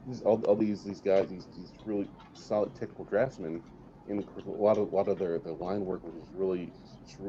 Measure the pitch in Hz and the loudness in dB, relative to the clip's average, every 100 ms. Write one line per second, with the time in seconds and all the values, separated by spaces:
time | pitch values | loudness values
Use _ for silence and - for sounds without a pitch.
0 | 131 120 - 113 107 104 107 101 101 95 | -10 0 4 4 6 4 4 0 -4 -2
1 | 101 95 90 92 - - 87 - 110 104 | 4 4 4 -4 -12 -14 -16 -12 -4 -4
2 | 95 - - - - 107 98 - 110 - | -4 -10 -20 -20 -2 0 0 -2 -8 -8
3 | 82 101 131 - 82 82 - - - - | 0 2 2 0 -6 -6 -10 -18 -20 -16
4 | - 104 95 101 98 101 104 107 95 95 | -6 -4 -4 -10 -8 2 4 6 4 2
5 | 98 95 92 82 82 80 90 101 92 90 | 2 2 0 0 -4 -6 -4 -2 -2 -4
6 | 82 82 78 87 95 90 82 - - - | -6 -12 -12 -2 0 0 -4 -12 -20 -20
7 | - - | -18 -12